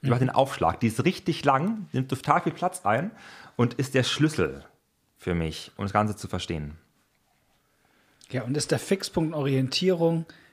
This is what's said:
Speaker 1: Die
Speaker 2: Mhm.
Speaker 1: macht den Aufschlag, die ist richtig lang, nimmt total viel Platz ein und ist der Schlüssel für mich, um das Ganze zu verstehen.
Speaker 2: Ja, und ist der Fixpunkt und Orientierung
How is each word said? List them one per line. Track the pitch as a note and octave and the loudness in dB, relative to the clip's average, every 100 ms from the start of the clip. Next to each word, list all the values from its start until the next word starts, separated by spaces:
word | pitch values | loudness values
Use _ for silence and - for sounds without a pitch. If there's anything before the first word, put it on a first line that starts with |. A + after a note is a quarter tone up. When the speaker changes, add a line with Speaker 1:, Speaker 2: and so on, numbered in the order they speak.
Speaker 1:
Die | C3+ | 0
Speaker 2:
Mhm. | |
Speaker 1:
macht | A#2+ | 2
den | B2+ | 2
Aufschlag, | - C3+ - D#2+ - | 2 2 2 0 2
die | A#2 | 0
ist | A2 D3 | 2 0
richtig | F#3+ - D#3+ D3 | 0 -4 0 2
lang, | C3+ F3+ A3+ E3 | 2 2 -4 -4
nimmt | B2+ C3 | -4 -4
total | B2+ - D#3+ | -4 2 2
viel | F3 | 0
Platz | - F3+ - G2 | -2 -4 -2 0
ein | A2+ F#3+ - - - - - | 0 0 -10 -20 -20 -10 0
und | A#2+ - | 0 0
ist | C3 | 0
der | C3 | 2
Schlüssel | A#2+ - D3+ - D#2 C#2 - _ _ _ _ _ | 0 2 0 2 -2 -2 -14 _ _ _ _ _
für | - E2+ | -4 -2
mich, | D#2+ D#2 - - | -2 -6 -14 -8
um | G2+ | -2
das | |
Ganze | G#2 G#2+ G2+ | 2 0 -2
zu | - | -6
verstehen. | F#2 - D#2+ D2 D#2+ _ _ _ _ _ _ _ _ _ _ _ _ _ _ - | -6 -4 -6 -6 -12 _ _ _ _ _ _ _ _ _ _ _ _ _ _ -8
Speaker 2:
Ja, | B2+ | -8
und | B2 D3 | -4 -4
ist | - | 0
der | D3 | -2
Fixpunkt | - G3 - - D#3+ | 0 -2 -2 -2 -2
und | D#3+ | -2
Orientierung | C#3 C3 C3 - F#3 F3 E3 E3 D#3+ - _ | 0 0 0 0 2 2 2 0 -4 -14 _